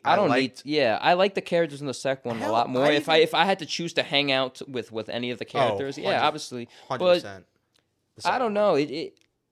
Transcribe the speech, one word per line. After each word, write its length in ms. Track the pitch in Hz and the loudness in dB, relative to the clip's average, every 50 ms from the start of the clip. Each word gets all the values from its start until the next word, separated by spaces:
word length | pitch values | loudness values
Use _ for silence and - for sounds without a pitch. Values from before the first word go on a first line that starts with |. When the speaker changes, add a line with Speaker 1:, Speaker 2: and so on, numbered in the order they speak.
| - | 0
Speaker 1:
I 80 | 151 160 | 2 2
Speaker 2:
I 40 | |
Speaker 1:
don't 120 | 202 202 151 | 4 4 2
Speaker 2:
liked 380 | 127 131 135 117 - - - | 2 2 0 -2 -4 -10 -8
Speaker 1:
need, 80 | 139 151 | -2 0
yeah, 220 | 151 135 113 104 - | 2 2 2 2 2
I 140 | - 151 180 | 2 2 4
like 200 | 180 190 208 202 | 4 2 0 0
the 60 | 190 | -4
characters 400 | - - 180 170 170 151 143 135 | -4 -2 0 0 0 0 -4 -8
in 60 | 147 | -8
the 80 | 139 120 | -8 -8
second 340 | - - 135 135 - _ 123 | -4 -4 -4 -4 -4 _ -6
one 80 | 117 | -4
a 40 | 113 | -4
Speaker 2:
Hell, 120 | 131 110 110 | -2 0 0
Speaker 1:
lot 160 | 117 120 123 | 0 0 2
more. 160 | 127 127 139 | 0 2 2
Speaker 2:
I 60 | 151 | 4
Speaker 1:
If 180 | 147 147 151 165 | 2 2 2 4
I, 80 | 160 | 4
Speaker 2:
even 60 | 160 160 160 | 4 4 4
Speaker 1:
if 60 | 165 | 4
I 120 | 156 170 | 2 2
had 140 | 196 190 190 | 2 0 -2
to 60 | 151 | -4
choose 280 | - - - 170 165 - | -8 -8 -8 -8 -4 -2
to 80 | - 123 | -4 -2
hang 280 | - 147 139 143 143 | 0 0 0 2 2
out 300 | 131 131 135 127 - - - 143 | 0 0 0 -2 -6 -12 -14 -10
with, 240 | 131 120 104 - 110 | -10 -10 -10 -8 -10
with 160 | 110 107 - | -10 -8 -6
any 220 | - 120 123 123 | -6 -6 -6 -6
of 80 | 123 107 | -6 -8
the 80 | 113 | -10
Speaker 2:
Oh, 40 | - - | -6 -2
Speaker 1:
characters, 440 | - 131 113 104 98 139 135 139 | 0 0 2 0 -2 -4 -6 -8
yeah, 160 | 151 - 196 175 | -6 -4 -2 0
Speaker 2:
hundred, 140 | 120 131 | 2 0
Speaker 1:
obviously. 420 | 151 151 147 - - 127 123 117 - - - - | 0 0 -2 -8 -10 -12 -12 -12 -14 -16 -20 -10
Speaker 2:
hundred 120 | - 131 120 135 | -8 -6 0 2
Speaker 1:
But 100 | 180 180 | 4 4
Speaker 2:
percent 320 | 170 127 104 98 92 - _ _ _ _ _ _ _ _ _ _ _ _ _ _ | 4 2 -4 -14 -18 -20 _ _ _ _ _ _ _ _ _ _ _ _ _ _
the 40 | - | -6
Speaker 1:
I 20 | - | -2
Speaker 2:
second 140 | 175 208 262 | -2 0 0
Speaker 1:
don't 40 | 254 220 | 0 0
Speaker 2:
one. 60 | 202 | 0
Speaker 1:
know. 200 | 208 208 202 165 | 2 2 4 4
It, 160 | 135 151 156 | 2 0 -2
it, 280 | - 165 - - - _ _ _ _ _ _ _ | -4 -8 -8 -10 -12 _ _ _ _ _ _ _